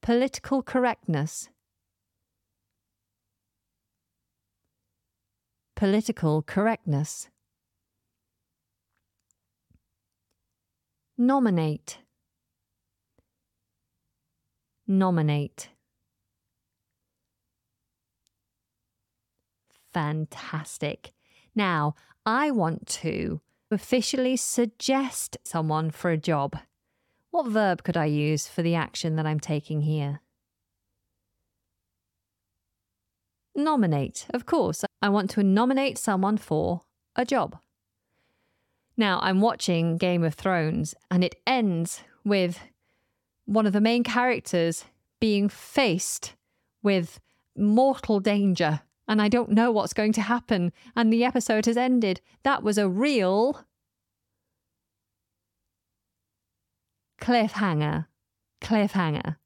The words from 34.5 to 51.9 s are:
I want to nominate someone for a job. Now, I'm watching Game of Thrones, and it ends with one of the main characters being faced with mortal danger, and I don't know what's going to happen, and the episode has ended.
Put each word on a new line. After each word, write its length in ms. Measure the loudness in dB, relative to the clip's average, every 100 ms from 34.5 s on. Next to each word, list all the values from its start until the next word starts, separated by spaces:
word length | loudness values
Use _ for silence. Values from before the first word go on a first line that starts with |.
| 0 0 -2 -8 _
I 60 | 0
want 220 | 0 0
to 120 | 0
nominate 560 | 4 4 4 2 -2 -4
someone 400 | -2 0 0 -2
for 440 | -2 -2 -2 -4 _ _ _ -6
a 80 |
job. 340 | -2 0 -2 -8 _ _ _ _ _ _ _ _ _ _ _ _ _ -2
Now, 220 | 0 2
I'm 200 | 2 4
watching 560 | 2 0 -2 0 0 0
Game 260 | 0 2
of 120 | 0
Thrones, 600 | 0 -2 0 0 -2 -6 -10 _
and 140 | 0
it 100 | 0 -2 -2
ends 560 | 0 2 0 -4 -8 -16 _
with 360 | 0 2 2 -2 -14 _ _ _ _ _ _ _
one 220 | -2 2 2
of 60 |
the 80 | 4
main 240 | 4 2
characters 800 | 0 0 0 0 -2 0 0 -2 -10 _ _ _
being 280 | 0 2 0
faced 840 | -2 -4 0 2 0 -4 -8 -10 -18 _ _ _ _
with 380 | 0 0 0 -10 _ _ _ -2
mortal 640 | 2 4 4 2 0 0
danger, 600 | 2 0 0 2 0 0 _ _ -2
and 160 | 0
I 60 | 2
don't 220 | 2 2
know 200 | 4 4
what's 240 | 2 0
going 180 | 0 0
to 80 | 0
happen, 520 | 0 -2 0 0 0 -4 -8
and 180 | 0 2
the 120 | 4
episode 420 | 2 0 0 0 2
has 100 | 0
ended. 440 | 2